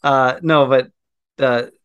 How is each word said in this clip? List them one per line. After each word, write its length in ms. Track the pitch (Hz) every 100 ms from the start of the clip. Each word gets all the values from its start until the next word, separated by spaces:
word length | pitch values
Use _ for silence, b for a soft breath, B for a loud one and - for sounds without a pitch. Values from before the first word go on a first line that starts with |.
Uh, 380 | 143 135 131 127
no, 240 | 165 156 131
but, 240 | 131 - _ _ _ _ -
uh, 280 | 135 120 - _